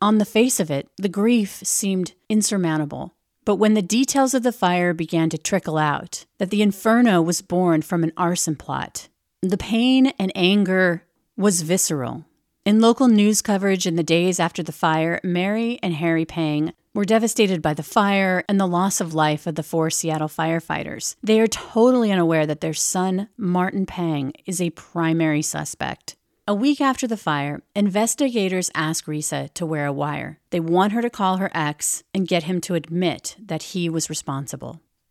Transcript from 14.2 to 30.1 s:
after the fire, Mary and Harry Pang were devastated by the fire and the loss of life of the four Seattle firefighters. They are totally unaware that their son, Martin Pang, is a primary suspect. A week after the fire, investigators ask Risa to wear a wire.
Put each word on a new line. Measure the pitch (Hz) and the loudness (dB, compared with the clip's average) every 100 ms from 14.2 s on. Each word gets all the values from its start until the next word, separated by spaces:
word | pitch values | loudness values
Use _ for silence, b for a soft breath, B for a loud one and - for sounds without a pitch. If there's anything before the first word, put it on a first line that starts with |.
| 180 175 | 2 0
after | 170 - | -2 -2
the | 165 | -8
fire, | - 170 160 165 170 | -2 0 2 0 -2
Mary | 185 175 190 220 233 240 | -2 -2 0 -2 -4 -4
and | 190 | -4
Harry | 156 170 165 | -2 0 0
Pang | 160 - 160 147 156 - _ | -2 -2 -2 0 -2 -6 _
were | 214 190 | -6 0
devastated | 190 220 - 208 180 | 2 2 0 0 2
by | 156 | -2
the | 151 | -4
fire | 151 233 202 196 190 180 - | -2 0 2 2 2 0 0
and | 202 | 0
the | 190 | 2
loss | 175 196 - | 0 0 -2
of | 175 | -2
life | 156 151 151 - | 0 0 0 -4
of | |
the | 156 | -6
four | 156 165 160 | -4 -2 -2
Seattle | - 160 156 156 | -2 -4 -4 -4
firefighters. | - 160 165 - 156 - - - - | -4 -2 -2 -4 -6 -6 -8 -10 -8
They | 202 220 | 0 2
are | 220 | 2
totally | - - 233 240 254 220 | -2 -4 2 4 4 2
unaware | 190 165 160 | 2 2 2
that | 151 151 | 0 -2
their | 165 | -4
son, | 156 - 185 185 185 214 - | -4 -2 -2 0 -2 -6 -6
Martin | 190 180 185 202 190 | -2 0 0 -2 -4
Pang, | - 170 151 135 - | -4 -2 -2 -4 -8
is | - 175 | -8 -4
a | 175 | -4
primary | - - 170 165 165 160 147 | -6 -10 -4 0 2 2 0
suspect. | 156 151 151 - - - - - _ _ - | -2 -6 -8 -8 -8 -8 -14 -20 _ _ -4
A | |
week | 202 269 285 | 0 0 2
after | 277 254 247 | 0 0 -4
the | 220 | -4
fire, | - 147 143 143 - | -2 -2 -4 -8 -8
investigators | 202 202 196 233 - 277 233 190 185 180 | -2 0 2 0 0 0 0 -2 -2 -4
ask | - 156 160 - | -2 -2 -4 -6
Risa | 151 151 143 139 | -6 -4 -6 -6
to | - | -8
wear | 165 156 143 | -4 -2 -2
a | |
wire. | 139 147 | -2 -4